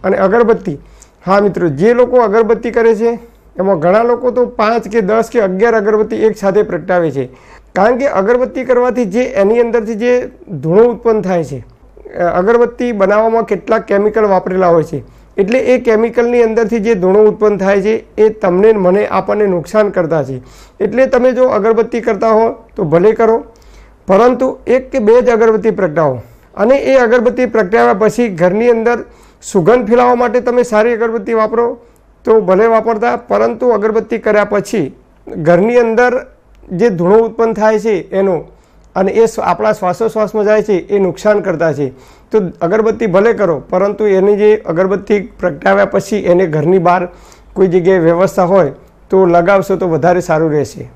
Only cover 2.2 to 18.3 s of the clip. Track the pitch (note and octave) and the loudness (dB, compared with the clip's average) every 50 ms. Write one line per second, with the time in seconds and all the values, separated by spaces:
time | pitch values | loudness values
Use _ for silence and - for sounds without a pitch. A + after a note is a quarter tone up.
2.2 | A#3 G#3 G3 A#3 A3+ G#3 A#3 G#3+ A3+ A#3+ A#3 A#3 A3+ A3+ A3+ G3+ A3+ A#3 A#3 A#3 | 2 2 2 0 2 2 0 -2 -2 -4 -2 2 2 2 2 2 -2 -4 -4 -4
3.2 | - - - _ _ - _ - F#3 G3 G3 D#3+ D3 F3 F#3+ A3 A#3 A#3+ A#3+ A#3 | -12 -20 -20 _ _ -16 _ -4 -2 -2 -2 0 0 0 2 2 2 0 -2 -2
4.2 | B3+ B3 G#3+ B3 B3 A#3+ B3 - G#3+ G#3+ A#3 A#3 A3 G3 G3+ A#3 G3 F3+ A3 A3+ | -2 -4 -2 -2 -4 -2 -2 -2 -2 0 0 -2 -4 -2 -2 -2 0 0 0 0
5.2 | A3 - - A#3+ G#3 F#3+ F#3 F#3 A3+ A#3 A#3 A3 G3 G#3+ G#3 G#3+ G#3+ G#3+ A3+ A3 | -2 0 -2 -2 0 0 0 0 0 2 2 0 0 0 0 0 -2 -2 -2 0
6.2 | G#3+ A3 F#3+ - G3 G3 F#3 G#3+ G#3+ E3 F3 E3 D#3+ F#3 F3+ F3+ E3+ D#3+ B2+ C#3 | 0 0 0 0 -4 0 0 0 0 0 -4 -8 -4 -2 -2 0 0 -2 -4 -6
7.2 | B2+ B2+ - - - - - - _ _ _ F3+ G3 A3+ C4 A#3 C#4 C#4+ - F#3+ | -8 -8 -12 -20 -20 -20 -20 -20 _ _ _ 0 0 0 0 0 -2 -2 -2 -2
8.2 | F#3+ G#3 B3 B3 B3+ B3 B3 C4 B3 B3+ B3+ A#3+ B3 B3+ G#3+ B3 B3 F#3+ F3 A#3+ | 0 0 0 0 -2 -4 -4 -8 -2 0 0 0 0 0 0 -2 -4 -2 -2 -2
9.2 | B3+ - - G3 G3 G3+ A3+ A#3+ A#3+ A#3 A#3 A#3 G#3+ A3 A#3 G3 A#3+ B3 B3 B3 | -2 -2 0 0 0 2 2 2 0 0 0 -4 -4 -4 -6 -4 -2 0 0 0
10.2 | B3+ B3+ - - - - G3 C#3 B2+ D#3+ E3+ G#3 A#3 B3 A3+ A#3+ - A3+ A3 G#3+ | -2 -6 -14 -20 -16 -14 -12 -8 -4 0 2 4 4 2 0 -2 -2 -2 0 0
11.2 | F3 F3+ F#3+ E3+ D#3 B2 C#3+ B2 A2+ - _ _ - - _ - - - - - | -2 -2 -2 -2 -4 -6 -10 -14 -14 -18 _ _ -20 -20 _ -20 -20 -16 -6 -4
12.2 | F3 E3+ E3 F3+ F3+ G#3 A#3 A#3 A#3+ A3+ A#3 - B3 A#3+ A#3 G3+ - - G#3 G#3+ | -2 0 0 0 2 2 2 2 2 0 0 -6 -6 -4 0 0 0 2 2 2
13.2 | A3+ A3+ A3 A3+ A3 - G#3 F3 - - A3 A3 - - G3 G3 G#3 G#3+ G#3 A3+ | 2 0 0 -2 -2 -2 -6 -6 -2 -2 -2 -2 0 -2 -2 0 0 0 0 0
14.2 | G#3+ G#3 F#3+ F#3 F#3 G3+ F#3 F#3+ F#3 F3 E3+ E3 D3+ - - C3+ A2+ - - - | 0 2 0 0 -2 -2 -2 0 2 2 2 2 0 -2 -8 -12 -12 -14 -20 -20
15.2 | - _ _ - G3 F#3+ A3+ C4 B3 - B3+ B3 A#3+ A#3 A3 G#3+ A3+ A#3 A3+ A#3+ | -20 _ _ -4 -2 0 0 0 2 2 0 0 2 0 2 2 0 0 0 -2
16.2 | A#3 A#3+ B3 A#3+ A#3 A3 A3 A3+ A3+ G3+ A#3 A#3 F#3+ A#3 A#3 F#3 F3 F#3 F#3+ G#3+ | 0 2 2 2 2 2 0 -2 -2 0 -2 -2 0 0 0 0 2 2 4 4
17.2 | G#3+ G#3+ - G#3+ G#3+ G#3+ G#3 F3+ F#3 G3 G3+ G3+ F#3 G#3+ A3 - - - - - | 4 4 2 2 0 0 0 0 0 0 0 0 0 0 -2 -2 -6 -8 -2 0
18.2 | G#3+ A3 | 0 0